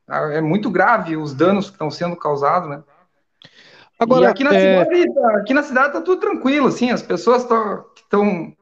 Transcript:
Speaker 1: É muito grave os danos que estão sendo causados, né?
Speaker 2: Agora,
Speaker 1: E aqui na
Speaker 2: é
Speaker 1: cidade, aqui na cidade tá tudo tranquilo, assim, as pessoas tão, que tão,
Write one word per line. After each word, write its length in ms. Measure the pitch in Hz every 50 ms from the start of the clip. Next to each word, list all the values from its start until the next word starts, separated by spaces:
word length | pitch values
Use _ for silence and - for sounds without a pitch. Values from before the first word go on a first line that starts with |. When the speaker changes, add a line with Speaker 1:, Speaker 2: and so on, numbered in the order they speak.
| _ -
Speaker 1:
É 320 | 139 147 151 151 147 156
muito 300 | 160 156 165 208 - 262
grave 460 | 185 - 190 214 240 214 175 165 160
os 180 | 156 156 143 131
danos 320 | 131 156 180 202 202 -
que 60 | - -
estão 180 | - 156 151
sendo 260 | - - 175 175 175
causados, 520 | 170 - 156 147 143 143 143 160 180 170 156
né? 140 | 143 156 160 _ _ _ _ _ _ _ _ _ _ _ - - _ _ _ _ - - - _ _ -
Speaker 2:
Agora, 240 | 233 233 254 254 254
Speaker 1:
E 40 |
aqui 160 | 233 214 - 269
na 120 | 285 -
Speaker 2:
é 300 | - 285 - 190 185 -
Speaker 1:
cidade, 200 | - 339 349 349 240 - 277 254 233 214 208
aqui 140 | 196 - 262
na 80 | 294 294
cidade 300 | - 254 254 269 285 -
tá 80 | 320
tudo 200 | 330 359 370 359
tranquilo, 480 | - 427 370 240 - 254 277 294 269 208
assim, 220 | - - 233 247
as 120 | 226 - -
pessoas 420 | - 190 170 - 226 254 247 240
tão, 400 | 240 240 226 214 208 190 - - - _
que 140 | _ _ _
tão, 480 | - 208 208 208 190 170 160 - - _